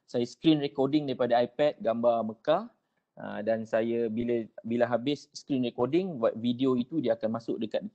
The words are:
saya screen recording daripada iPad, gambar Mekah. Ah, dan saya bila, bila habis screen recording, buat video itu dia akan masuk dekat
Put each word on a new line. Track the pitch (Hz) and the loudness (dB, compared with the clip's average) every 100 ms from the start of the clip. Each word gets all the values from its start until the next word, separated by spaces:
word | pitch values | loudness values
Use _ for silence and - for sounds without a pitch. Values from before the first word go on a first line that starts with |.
| _ | _
saya | 123 120 | -4 -4
screen | - 160 151 | 0 2 4
recording | 143 139 135 151 143 | 2 0 0 2 0
daripada | 127 120 120 | -2 2 4
iPad, | 123 - 147 - | 2 2 0 0
gambar | 107 117 120 117 | -2 2 2 2
Mekah. | 110 107 - 170 233 _ _ _ _ - | 0 -4 0 0 0 _ _ _ _ -14
Ah, | 101 101 | -12 -6
dan | 107 113 110 | -2 -2 0
saya | 113 117 117 117 | 0 0 0 -2
bila, | 110 120 120 107 - | -2 0 -2 -2 -12
bila | 110 120 117 | -4 0 0
habis | 117 131 147 - | 0 -2 -4 -8
screen | - - 135 120 | -20 -4 -2 -2
recording, | - 123 165 190 135 | 0 0 2 0 0
buat | 113 113 | -2 0
video | 120 120 135 127 | -2 0 2 2
itu | 120 160 | 0 -2
dia | 123 113 | 0 -2
akan | 110 113 | -2 -4
masuk | - 110 | -4 -6
dekat | 110 - 98 | -4 -4 -6